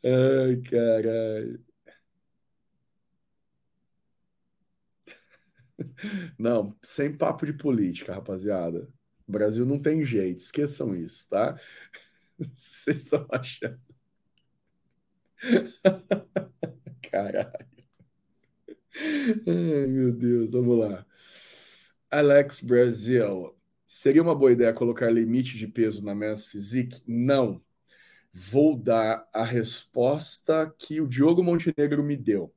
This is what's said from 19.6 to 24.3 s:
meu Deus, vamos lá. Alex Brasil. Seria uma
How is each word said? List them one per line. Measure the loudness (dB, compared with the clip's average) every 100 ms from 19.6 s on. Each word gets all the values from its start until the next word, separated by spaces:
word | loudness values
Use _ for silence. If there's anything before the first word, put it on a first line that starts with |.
| 0 0 0
meu | 2 0
Deus, | 2 0 0 0
vamos | 0 2 2
lá. | 2 -4 -14 _ -20 -20 -18 -18 -20 -20 -20 _ _
Alex | 2 8 8 6 -4
Brasil. | 2 4 6 2 0 2 2 -2 -10 -16 _ _ _
Seria | 0 4 6
uma | 4